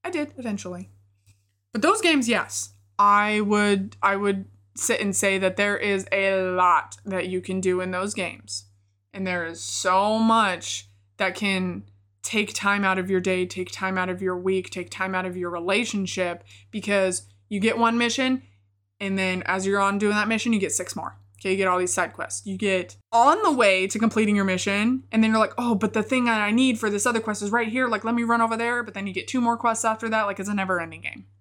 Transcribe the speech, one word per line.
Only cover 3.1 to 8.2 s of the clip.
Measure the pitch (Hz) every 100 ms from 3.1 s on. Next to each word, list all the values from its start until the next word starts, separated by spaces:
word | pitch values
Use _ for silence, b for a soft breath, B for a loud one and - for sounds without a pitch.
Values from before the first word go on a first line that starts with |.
| 208 208 214
would, | 208 208 208 196 202 -
I | 196 196
would | 202 196 190 _ _ -
sit | - 226
and | 202
say | 190 196 190
that | 190 185
there | 202 202
is | 208 196 190
a | 196 196 190
lot | 185 185 180 165 - -
that | 202 190 170
you | 185
can | 185 185
do | 185 180
in | 185
those | 185 202
games. | 202